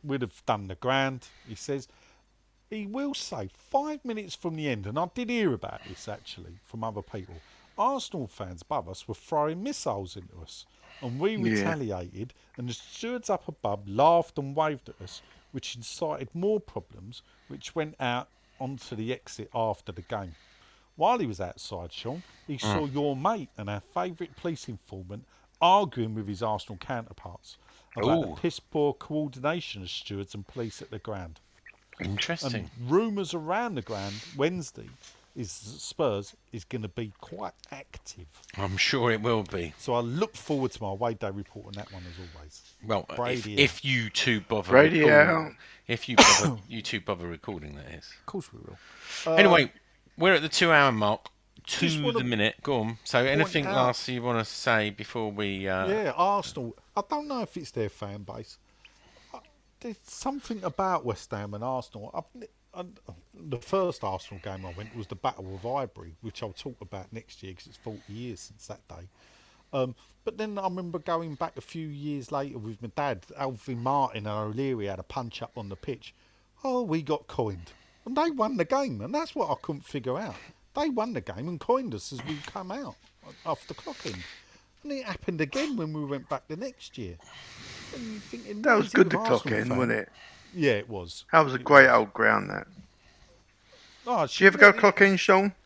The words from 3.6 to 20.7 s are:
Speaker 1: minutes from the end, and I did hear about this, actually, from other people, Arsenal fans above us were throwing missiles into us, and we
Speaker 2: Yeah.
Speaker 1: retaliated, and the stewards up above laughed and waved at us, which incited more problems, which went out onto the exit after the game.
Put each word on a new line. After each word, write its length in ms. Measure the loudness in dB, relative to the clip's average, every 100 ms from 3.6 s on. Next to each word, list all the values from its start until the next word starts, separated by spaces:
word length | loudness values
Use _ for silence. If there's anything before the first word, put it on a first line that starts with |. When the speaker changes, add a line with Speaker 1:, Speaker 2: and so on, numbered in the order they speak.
| -2 -2 0 -6
Speaker 1:
minutes 320 | -6 -8 -8 -8
from 180 | -6
the 140 | -2 -2
end, 180 | -2 -4
and 100 | -2
I 80 | -2
did 160 | -4 -2
hear 240 | 2 2
about 320 | 0 -4 -12 -14
this, 180 | -14 -10
actually, 540 | -10 -12 -16 -16 -20
from 200 | _ -8
other 180 | -6 -6
people, 320 | -8 -12 -12 -16 -20 -20 -20 0
Arsenal 520 | 0 0 -4 -6 -8
fans 340 | -8 -10 -10
above 260 | -4 -4 -4
us 200 | -12 -10
were 60 |
throwing 460 | -12 -2 0 0 -2
missiles 540 | -6 -4 -4 -4 -6 -12
into 240 | -16 -18
us, 260 | -18 -18 -20 _ -20 -10
and 160 | -8 0
we 160 | 0 2
Speaker 2:
Yeah. 60 |
Speaker 1:
retaliated, 920 | 2 2 2 0 -2 -4 -6 -10 -12 -12 _ -10
and 120 | -8
the 40 |
stewards 560 | -8 -12 -10 -6 -6 -2
up 200 | -4 -4
above 400 | -6 -4 -4 -4
laughed 500 | 4 6 6 2 -6
and 160 | -4
waved 340 | -2 -2 -2 -12
at 120 | -18
us, 180 | -16 -16 -20 -20 _
which 240 | -10 -10
incited 580 | -12 -12 -6 -6 -4 -8
more 280 | -2 0 0
problems, 600 | -2 -12 -12 -18 -18 -18 _ _ _
which 260 | -14 -8
went 220 | -4 -6 -4
out 280 | -2 -2 -6 _ _ _
onto 340 | -8 -8 -10
the 180 | -8 -6
exit 380 | -6 -8 -14 -8
after 380 | -2 -2 -4 -10
the 120 | -14
game. 340 | -8 -8 -8 -14 _ _ -20